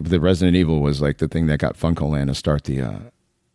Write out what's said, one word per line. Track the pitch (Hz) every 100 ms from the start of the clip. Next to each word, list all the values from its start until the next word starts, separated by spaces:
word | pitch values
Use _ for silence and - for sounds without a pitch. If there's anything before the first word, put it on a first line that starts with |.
the | 80 87
Resident | 85 90 90 90
Evil | 82 78
was, | 71 69
like, | 71 71
the | 78
thing | 87 80
that | 73
got | 76 -
Funco | 82 82 73
Land | 73 69
to |
start | 67 - 73
the, | - 67
uh, | 62 50 120 _ _ _ _